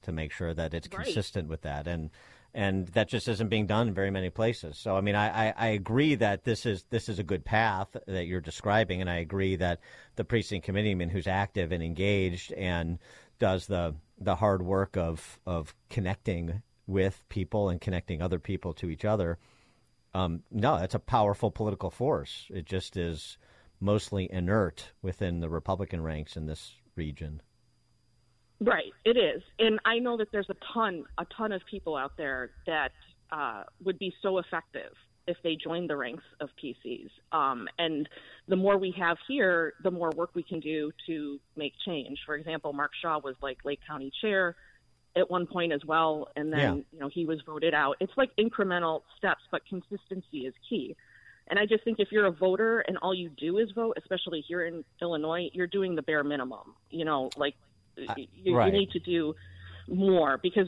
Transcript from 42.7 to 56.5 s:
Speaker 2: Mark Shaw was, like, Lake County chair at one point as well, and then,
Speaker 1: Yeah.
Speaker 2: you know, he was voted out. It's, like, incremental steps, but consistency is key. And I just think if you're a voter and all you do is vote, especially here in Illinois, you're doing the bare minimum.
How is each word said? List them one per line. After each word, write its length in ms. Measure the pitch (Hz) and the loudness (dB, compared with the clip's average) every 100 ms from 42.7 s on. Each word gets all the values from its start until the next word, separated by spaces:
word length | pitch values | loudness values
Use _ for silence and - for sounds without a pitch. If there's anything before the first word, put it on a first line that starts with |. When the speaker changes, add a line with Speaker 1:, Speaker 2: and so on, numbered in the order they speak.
Speaker 2:
Mark 200 | 143 147 - | -2 -4 -4
Shaw 180 | 170 151 | -4 -2
was, 160 | 139 127 | -4 -6
like, 160 | 135 131 143 | -8 -6 -6
Lake 160 | 143 - | -6 -8
County 240 | 135 135 - | -10 -8 -4
chair 340 | 220 196 180 170 - _ _ _ _ 175 | 0 2 2 -2 -14 _ _ _ _ 2
at 120 | 185 | 2
one 180 | 180 175 | 2 0
point 260 | 180 170 | 0 0
as 100 | 147 | 0
well, 460 | 151 160 160 151 - - | 2 4 4 2 -4 -4
and 160 | 151 | 0
then, 60 | 147 | 2
Speaker 1:
Yeah. 160 | 135 92 - | 2 2 -6
Speaker 2:
you 60 | 160 | -8
know, 100 | 139 | -6
he 160 | 175 160 | -2 -2
was 160 | 156 151 | -2 -6
voted 280 | 151 160 | 0 2
out. 240 | 151 139 143 | 4 2 2
It's, 160 | 196 - | 0 2
like, 180 | 262 - | 2 4
incremental 640 | 226 - 190 175 165 160 - - | 2 2 2 2 2 0 -6 -2
steps, 240 | 190 156 _ | 0 0 _
but 140 | 165 - | -6 -6
consistency 800 | 185 - 202 - 185 - 151 131 | -8 -8 -10 -8 -10 -8 -8 -8
is 80 | - - | -10 -6
key. 260 | 220 131 - - - - - - | -4 -4 -10 -20 -20 -20 -18 -2
And 120 | 202 | 0
I 60 | 214 | 2
just 180 | 220 | 2
think 160 | - 214 | 2 0
if 100 | 196 | 2
you're 160 | 214 196 | 4 4
a 40 | |
voter 480 | 156 185 190 226 226 - | 4 2 4 2 2 0
and 100 | 190 | -2
all 140 | 180 | -2
you 160 | 185 170 | -2 -4
do 280 | 143 156 196 | -4 0 2
is 120 | 226 | 2
vote, 260 | 196 226 180 | 0 -2 -4
especially 440 | - 185 - 156 - | -4 -4 -4 -6 -4
here 180 | 175 170 | -4 -4
in 200 | 165 - - | -6 -12 -6
Illinois, 480 | 175 160 156 170 175 | -2 -2 0 -2 -2
you're 160 | 180 175 | -2 0
doing 260 | 196 190 | 0 0
the 80 | 165 | 0
bare 220 | 139 151 | 0 0
minimum. 500 | 143 147 127 | 2 -2 -4